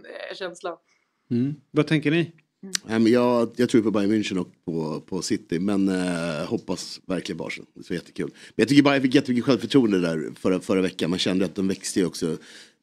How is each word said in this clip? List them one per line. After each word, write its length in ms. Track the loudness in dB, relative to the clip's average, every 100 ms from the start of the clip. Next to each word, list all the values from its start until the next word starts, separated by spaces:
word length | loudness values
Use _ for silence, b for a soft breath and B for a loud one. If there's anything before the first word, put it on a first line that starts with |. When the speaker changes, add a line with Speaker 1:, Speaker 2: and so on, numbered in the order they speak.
| -12
Speaker 1:
eh, 300 | -12 -12 -10
känslan. 400 | -10 -8 -8 -10 _ _ _ _ -4
Speaker 2:
Mm. 240 | 0 0 -4 _
Vad 160 | 0 2
tänker 240 | 0 2
ni? 200 | 0 -2 -8 _ _ -10 -8 -2
Speaker 3:
Nej, 140 | 2
men 120 | 4
jag, 400 | 4 4 2 0 -2
jag 140 | 2
tror 120 | 4
på 100 | 2
Bayern 200 | 2 2
München 260 | 0 0 -4
och 100 | -6 _ -8
på, 360 | -6 -4 -6 -8
på 120 | -8
City, 380 | -4 -6 -4 -4
men, 300 | -2 0 0
eh, 560 | 0 -2 -4 -4 -6 -4
hoppas 540 | -6 -6 -8 -10 -14 -8
verkligen 300 | -6 -6 -8
på 80 | -10
Arsenal. 220 | -12 -14 -20
Det 140 | -8
var 60 | -8
jättekul. 300 | -8 -8 -8
Men 220 | -10 -8 0
jag 120 | 4
tycker 160 | 6
Bayern 180 | 6 4
fick 140 | 4 2
jättemycket 300 | 2 0 2
självförtroende 540 | 2 4 4 4 4
där 320 | 2 -2 -4 -4
förra, 200 | 0 0
förra 220 | 0 0
veckan. 280 | 0 -2 -2
Man 100 | 0
kände 260 | 0 0 0
att 100 | -2
de 120 | -4
växte 320 | -4 -2 0
ju 60 | 0
också 320 | 0 -4 -4 b b b b